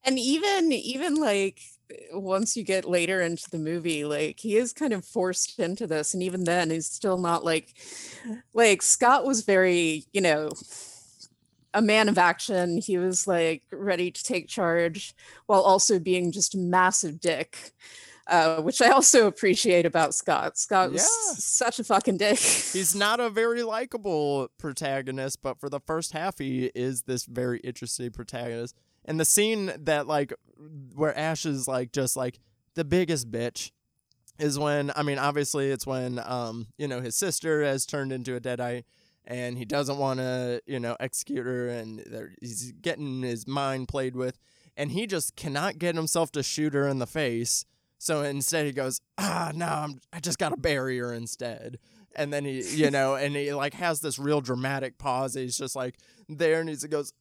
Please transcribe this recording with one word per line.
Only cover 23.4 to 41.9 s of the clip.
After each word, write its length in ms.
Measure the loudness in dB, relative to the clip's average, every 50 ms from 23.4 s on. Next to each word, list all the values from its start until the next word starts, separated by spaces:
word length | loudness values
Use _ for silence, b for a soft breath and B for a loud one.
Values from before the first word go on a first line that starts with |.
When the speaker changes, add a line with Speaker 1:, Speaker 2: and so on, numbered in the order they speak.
| 2 2 2 0 -2
Speaker 2:
likable 840 | -2 -4 -4 -6 -6 -8 -6 -2 -2 0 0 2 2 0 0 -2 -4 _
protagonist, 840 | _ -10 -8 -6 -4 -2 -2 -2 -2 -4 -4 -6 -4 -4 -6 -6 -6
but 200 | -6 -8 -8 _
for 80 | -8 -8
the 100 | -8 -8
first 320 | _ -4 -4 -4 -4 -4
half, 280 | -6 -4 -4 -4 -4 -4
he 320 | -6 -4 -2 -2 -4 -4 _
is 280 | -4 -4 -4 -4 -6 -4
this 200 | -4 -4 -4 -4
very 340 | -6 -6 -4 -2 -2 -4 -4
interesting 500 | -6 -10 -10 -10 -8 -8 -8 -6 -6 -8
protagonist. 640 | -8 -10 -14 -10 -8 -8 -8 -6 -6 -8 -8 -10 -14 _ _ _ _ _ _
And 140 | -4 -2 0
the 60 | 2
scene 480 | 4 4 4 4 2 2 0 -2 -4 -6 -6
that, 280 | -2 0 0 0 0
like, 240 | 0 0 -2 -2 -2 -6 _ _ _ _ _ -20 -18 -18 -18 -18 -16 -4
where 180 | -2 -2 0 0
Ash 280 | -2 -2 -2 -2 -2 -2
is, 220 | -4 -2 -2 -2
like, 240 | -2 -2 -2 -4 -2
just, 240 | -2 -2 -2 -2 -2
like, 240 | -2 -4 -6 -6 _ _ _ _ _ _ _ _
the 100 | -6 -2
biggest 440 | 2 2 2 2 2 0 -2 -2 -6
bitch 420 | -6 -4 -4 -4 _ -8 -12 -12 _ _ _ _ _ _ _ _ _ _ _ -20 _ -2
is 180 | -2 -2 0
when, 360 | 0 0 0 0 0 0 -2 -2
I 80 | -2 -2
mean, 140 | -2 0 0
obviously 520 | 0 0 0 0 -2 0 -2 -2 0 0
it's 140 | -2 -4 -4
when, 340 | -6 -4 -4 -4 -4 -6 -6
um, 480 | -6 -6 -6 -6 -6 -6 -8 -10 -12 -14 _
you 100 | -8 -6
know, 140 | -6 -6 -6
his 120 | -6 -4 -2
sister 520 | -2 -2 0 -2 -2 -2 0 0 2 2
has 200 | 0 0 -2 -4
turned 280 | -4 -4 -4 -4 -4 -6
into 200 | -6 -6 -6 -6
a 20 | -4
deadite 460 | -4 -6 -4 -4 -4 -6 -6 -8 -10 _ _ _ _ _ _ _ _
and 320 | -12 -8 -8 -6 -6 -6
he 80 | -8 -8
doesn't 320 | -4 -2 -2 -2 -2 -2
wanna, 640 | -2 -2 -2 0 -2 -2 -2 -2 -2 -2 -4 -4 -6 _
you 140 | -8 -8 -6
know, 160 | -4 -6 -6 -6
execute 440 | -6 -6 -6 -8 -6 -6 -6 -6 -4
her, 220 | -4 -4 -4 -4
and 320 | -4 -6 -8 -8 -10